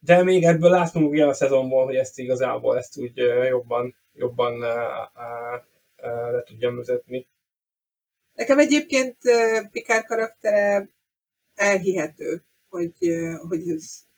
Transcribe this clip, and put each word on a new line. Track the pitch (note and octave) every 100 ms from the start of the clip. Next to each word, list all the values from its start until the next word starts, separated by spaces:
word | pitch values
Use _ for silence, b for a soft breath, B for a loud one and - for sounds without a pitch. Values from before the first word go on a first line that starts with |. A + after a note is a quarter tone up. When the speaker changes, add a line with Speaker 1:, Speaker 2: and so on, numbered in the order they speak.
Speaker 1:
De | - F3
még | F3+ F#3
ebből | E3 D#3+ F3
látunk | F3+ E3+ E3 D3+
ugye | D3+ D3
a |
szezonból, | C3+ C3+ C3+ C3 C3
hogy | C3 C3
ezt | C3 -
igazából, | B2+ B2+ B2+ A#2 B2 C3+
ezt | C3 -
úgy, | B2 A#2+
ö, | B2 B2
jobban, | B2+ B2+ A#2+ A#2+ B2 - _
jobban, | - B2 A#2+ A#2+ A#2+
ö, | A#2
ö, | A#2 A2+ - - - A#2 A#2+ A#2+ B2 _ _ _ _
ö, | A#2+ A#2 A#2+
le | B2
tudjam | - A2 B2 A#2+
vezetni. | A#2+ B2 - B2+ B2 _ _ _ _ _ _ _ _ _ _
Speaker 2:
Nekem | - A3+ C#4
egyébként, | D4 D4 D#4 C4+ C4 -
ö, | B3 A#3 A3+ A3 G3+
Picard | A#3 - A3
karaktere | A3 A3+ A3 _ G#3+ G#3 G3+ G3+ G3+ _ _ _ _ _ _
elhihető, | - G3+ G3 F3+ F#3 D#3 - D3+ E3+ _ _ _
hogy, | F3+ E3+ _
ö, | E3+ E3 E3 D#3+ E3
hogy | F3 F3
ez | D#3+ - - _